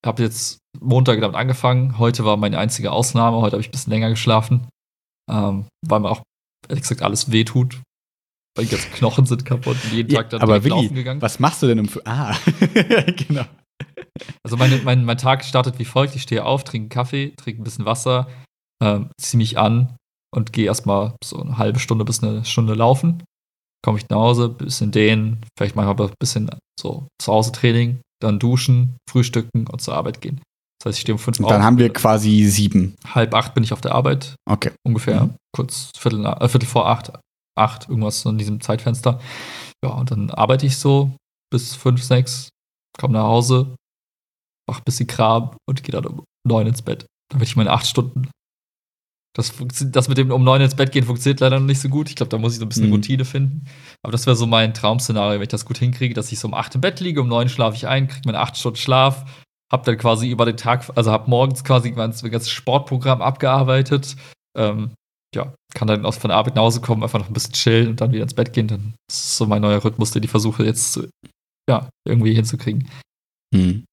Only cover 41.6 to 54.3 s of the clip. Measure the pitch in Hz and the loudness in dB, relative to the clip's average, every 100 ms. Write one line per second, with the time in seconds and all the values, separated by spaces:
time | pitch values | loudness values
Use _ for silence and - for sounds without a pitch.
41.6 | - - 131 123 - 127 131 - - _ | -4 -2 0 0 2 2 2 -4 -12 _
42.6 | _ _ _ - 131 110 107 113 120 127 | _ _ _ -6 0 2 4 4 4 2
43.6 | 131 127 _ _ _ _ _ _ _ _ | 2 -6 _ _ _ _ _ _ _ _
44.6 | - 120 - - 117 - 110 113 123 - | -12 -6 -4 -2 -4 2 2 4 0 -10
45.6 | - 135 - - - - - _ 127 113 | -6 -6 -4 -6 -6 -10 -18 _ 0 2
46.6 | 110 120 - 110 - _ _ 139 113 117 | 0 -2 -4 -8 -10 _ _ -2 0 0
47.6 | 107 - - - 123 - 131 _ _ _ | 2 0 0 -2 -2 -4 -6 _ _ _
48.6 | _ _ _ _ _ _ _ - 113 - | _ _ _ _ _ _ _ -6 -6 -6
49.6 | 123 127 139 131 123 135 131 127 127 135 | -10 -6 0 0 2 2 2 4 4 6
50.6 | 135 135 135 139 123 120 139 139 131 135 | 4 2 0 2 0 0 0 2 2 2
51.6 | 135 135 139 139 147 - - 113 117 117 | 2 0 0 -2 -4 -6 -4 -2 -2 -2
52.6 | 110 117 107 104 104 131 127 139 139 151 | -4 2 4 4 2 -2 0 0 -2 -2
53.6 | - - - - - 117 131 | -10 -20 -20 -12 -4 -2 2